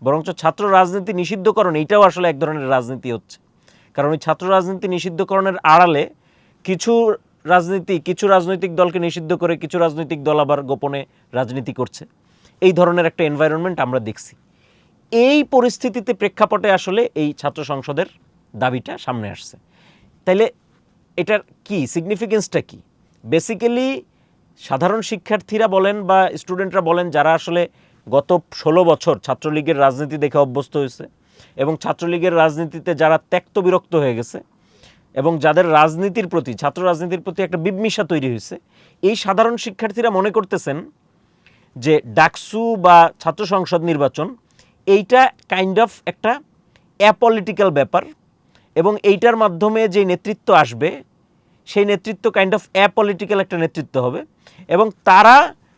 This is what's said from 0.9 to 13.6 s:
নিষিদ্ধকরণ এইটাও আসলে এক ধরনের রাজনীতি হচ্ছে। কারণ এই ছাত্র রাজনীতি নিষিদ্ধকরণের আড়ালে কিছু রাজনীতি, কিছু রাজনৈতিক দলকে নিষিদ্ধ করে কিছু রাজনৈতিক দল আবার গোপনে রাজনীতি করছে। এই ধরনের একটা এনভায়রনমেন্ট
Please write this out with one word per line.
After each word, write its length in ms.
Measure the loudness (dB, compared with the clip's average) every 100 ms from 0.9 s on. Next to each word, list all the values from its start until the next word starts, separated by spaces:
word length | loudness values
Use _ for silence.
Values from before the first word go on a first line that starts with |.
| 0 -6
নিষিদ্ধকরণ 640 | -6 -6 -2 0 2 0
এইটাও 280 | 0 0 4
আসলে 260 | 4 4 -2
এক 100 | 0
ধরনের 320 | -4 -4 0
রাজনীতি 420 | -2 -2 -10 -8
হচ্ছে। 260 | -8 _ -20 _ _ _ _ _
কারণ 180 | -4 -4
এই 60 | -4
ছাত্র 320 | -4 -4 2
রাজনীতি 380 | 0 0 -6 -4
নিষিদ্ধকরণের 680 | -4 -6 -6 -2 -2 -2 0
আড়ালে 520 | 4 6 6 4 -2 _ _ _ _ _
কিছু 500 | -6 -4 0 2 2 -2 _ _
রাজনীতি, 560 | 0 0 2 -6 -4 -6
কিছু 280 | -4 -4 2
রাজনৈতিক 480 | 2 2 -4 -4 0
দলকে 220 | 0 0
নিষিদ্ধ 380 | -4 -6 -6 -4
করে 200 | -2 -4
কিছু 220 | -6 -2
রাজনৈতিক 460 | -2 -2 -8 -6
দল 160 | -2 0
আবার 220 | 0 -2
গোপনে 420 | -2 -6 -6 -8 -12 _ _
রাজনীতি 400 | -6 -6 -6 -10
করছে। 340 | -8 -8 -8 -20 _ _ _ _ 0
এই 120 | 2
ধরনের 340 | 4 2 2 -2
একটা 180 | 0
এনভায়রনমেন্ট 560 | -4 0 0 0